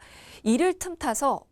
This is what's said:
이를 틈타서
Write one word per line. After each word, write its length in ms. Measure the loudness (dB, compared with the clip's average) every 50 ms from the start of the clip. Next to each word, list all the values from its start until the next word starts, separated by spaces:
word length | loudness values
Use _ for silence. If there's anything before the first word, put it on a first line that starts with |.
| -16 -20 -20 -20 -20 -20 -18 -4 0
이를 360 | 2 2 4 4 2 0 -2
틈타서 680 | -6 -10 -10 -6 -4 -4 -2 0 0 0 0 -2 -4 _